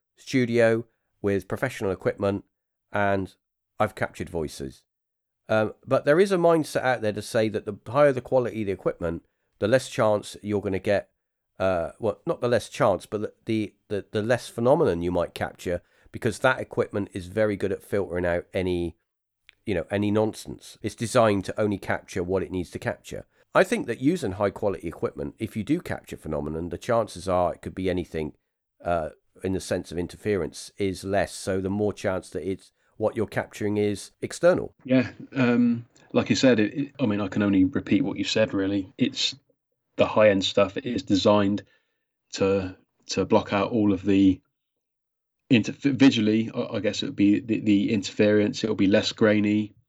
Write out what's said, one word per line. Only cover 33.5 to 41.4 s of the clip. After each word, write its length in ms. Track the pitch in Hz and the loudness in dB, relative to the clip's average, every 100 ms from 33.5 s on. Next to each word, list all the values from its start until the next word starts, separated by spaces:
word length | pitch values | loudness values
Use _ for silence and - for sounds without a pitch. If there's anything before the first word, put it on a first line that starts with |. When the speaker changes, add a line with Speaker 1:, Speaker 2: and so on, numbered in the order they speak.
| - 107 104 | -4 -2 0
Speaker 1:
is 340 | 104 101 - _ | 0 -2 -8 _
external. 520 | - - 170 180 - - | -10 0 2 2 -2 -12
Speaker 2:
Yeah, 260 | 254 131 120 - - 135 | 0 0 0 -6 -10 0
um, 500 | 123 120 120 117 117 _ _ | 2 4 2 0 -6 _ _
like 180 | 120 110 | -2 0
you 60 | 117 | 4
said, 220 | 131 113 | 4 4
it, 160 | 104 | 2
it, 180 | 151 143 - | -2 -8 -2
I 80 | 127 | -2
mean, 140 | 104 | 0
I 80 | 101 | -2
can 140 | - | 0
only 220 | 104 98 | 2 4
repeat 380 | 92 101 - 101 | 4 2 0 0
what 140 | 95 95 | 0 -4
you 80 | |
said, 300 | 101 110 110 | -2 0 2
really. 380 | 101 98 101 98 - | 0 -2 -2 -4 -2
It's 380 | 123 - - - _ _ _ _ _ - | -2 -2 -6 -6 _ _ _ _ _ 0
the 100 | 101 | 0
high-end 380 | - 107 98 | 6 6 6
stuff. 320 | 92 - 95 - | 2 2 2 0
It 100 | 120 | -6
is 160 | 117 | -6
designed 580 | - 98 107 104 | 0 2 6 4